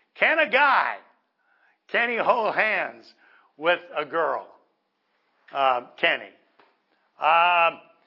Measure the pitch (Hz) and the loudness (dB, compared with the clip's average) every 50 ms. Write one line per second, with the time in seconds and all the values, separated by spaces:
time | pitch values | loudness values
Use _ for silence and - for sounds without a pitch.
0 | _ _ _ - 285 254 311 320 311 233 202 262 294 277 254 190 143 123 107 98 | _ _ _ -2 -2 0 0 0 -2 0 0 2 2 2 2 0 0 -2 -6 -10
1 | - _ _ _ _ _ _ _ _ _ _ _ _ _ _ _ _ - - 208 | -16 _ _ _ _ _ _ _ _ _ _ _ _ _ _ _ _ -4 -2 -2
2 | 233 240 240 220 156 170 208 247 220 190 151 175 208 220 208 180 156 131 117 113 | -2 -2 -2 -2 0 0 0 0 0 -2 -2 0 0 0 0 -2 -4 -6 -10 -16
3 | 113 - _ _ _ _ _ _ _ _ _ - 151 165 175 165 - - - 147 | -20 -20 _ _ _ _ _ _ _ _ _ -4 0 0 0 0 -4 -8 -8 -8
4 | 151 139 147 165 160 143 127 110 95 - - _ _ _ _ _ _ _ _ _ | -8 -4 -4 -2 -2 -2 -4 -6 -8 -14 -20 _ _ _ _ _ _ _ _ _
5 | _ _ _ _ _ _ _ _ _ - - 139 139 135 127 123 123 - - - | _ _ _ _ _ _ _ _ _ -12 -4 0 2 2 2 0 -4 -10 -6 -2
6 | - 170 147 123 107 98 - _ _ _ _ _ _ _ _ _ _ _ _ _ | 0 0 0 -2 -6 -14 -20 _ _ _ _ _ _ _ _ _ _ _ _ _
7 | _ _ _ - 143 151 160 170 170 175 175 170 170 165 160 - - _ _ _ | _ _ _ -2 0 2 4 4 4 4 2 2 2 0 0 -4 -16 _ _ _
8 | _ | _